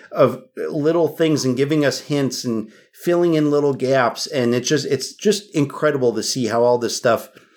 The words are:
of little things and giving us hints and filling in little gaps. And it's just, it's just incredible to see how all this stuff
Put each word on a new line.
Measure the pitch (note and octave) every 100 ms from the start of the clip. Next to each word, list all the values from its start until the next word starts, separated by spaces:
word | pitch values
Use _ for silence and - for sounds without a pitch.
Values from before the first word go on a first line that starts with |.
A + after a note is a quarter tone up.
| -
of | - C3 - - - D#3
little | D#3 D3 E3 D#3+
things | - D#3+ C#3+ B2+
and | B2
giving | C#3 D#3 C#3+
us | B2
hints | - C#3+ C3+ - B2+
and | A2+ A2 - _
filling | - - F3 F3
in | D#3 D3
little | D3 C#3+
gaps. | C3 B2+ C3+ A#2+ - -
And | B2+ A#2+
it's | B2 -
just, | D3+ B2+
it's | C3+ - -
just | G#3 G3+ - D#3+
incredible | C#3+ - D3+ C#3+ B2
to | G#2+
see | G2+ C3+ A2+
how | A#2+
all | A#2+ B2
this | A2+ -
stuff | B2 A2 - - _